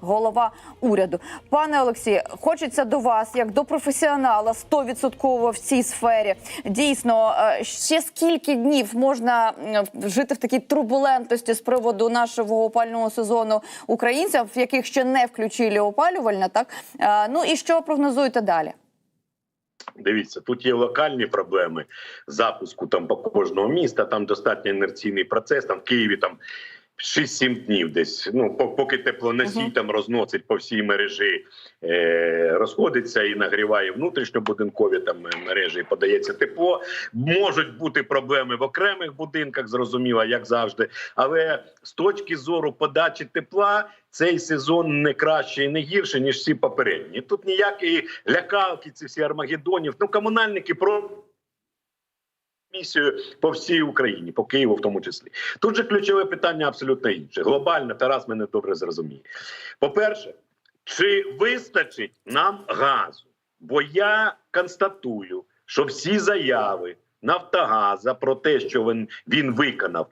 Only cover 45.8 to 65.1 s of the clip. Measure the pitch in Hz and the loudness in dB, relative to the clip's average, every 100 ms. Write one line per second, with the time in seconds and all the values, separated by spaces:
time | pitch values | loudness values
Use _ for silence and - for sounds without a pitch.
45.8 | 151 196 165 139 131 135 - 151 135 - | -2 -2 0 0 0 0 0 0 0 0
46.8 | 120 82 - - - 202 190 190 202 196 | 0 -2 -6 -10 -6 -4 -2 0 0 -2
47.8 | 175 165 165 - - 170 175 202 190 170 | -2 -2 -2 -6 -2 0 0 0 0 -2
48.8 | 156 - 151 - 151 151 139 156 147 185 | -12 -18 -12 -4 -4 -2 -6 -6 -2 -2
49.8 | 156 - 208 208 214 220 220 196 - - | -2 -4 -2 0 0 2 0 -2 -4 0
50.8 | 190 208 202 - - _ _ _ _ _ | 2 2 -2 -12 -20 _ _ _ _ _
51.8 | _ _ _ _ _ _ _ _ _ 190 | _ _ _ _ _ _ _ _ _ -14
52.8 | 180 165 147 - - - 160 - - 170 | -4 0 0 0 -6 -2 -2 -2 0 2
53.8 | 151 - 127 92 85 85 110 135 127 104 | 2 2 0 -2 -6 -6 -2 2 2 2
54.8 | 104 101 90 87 - - - - 214 226 | 0 -2 -6 -10 -12 -10 -8 0 0 0
55.8 | 226 208 196 196 190 175 175 160 151 - | 0 0 2 2 2 0 -2 0 -2 -2
56.8 | 135 131 120 92 71 - 87 139 139 165 | -2 0 0 -2 -6 -2 2 2 2 0
57.8 | 127 107 127 135 117 110 104 107 101 87 | -2 -2 0 0 -2 -6 -2 -2 -2 -2
58.8 | 85 80 78 69 - - - - - - | -4 -6 -8 -12 -18 -18 -16 -16 -16 -4
59.8 | 143 208 214 214 - - _ _ _ _ | -2 2 0 -2 -10 -20 _ _ _ _
60.8 | - - 196 202 196 135 214 247 - 180 | -10 0 2 2 0 0 0 0 -2 -2
61.8 | 151 - 104 _ - 131 180 202 202 - | -2 -6 -12 _ -4 0 0 0 -6 0
62.8 | 139 127 90 - _ _ _ _ 117 143 | 2 2 -2 -8 _ _ _ _ -4 -2
63.8 | 147 160 202 214 214 - _ 175 180 - | 0 2 2 2 0 -2 _ -4 -4 -2
64.8 | 196 196 127 | -4 -2 -8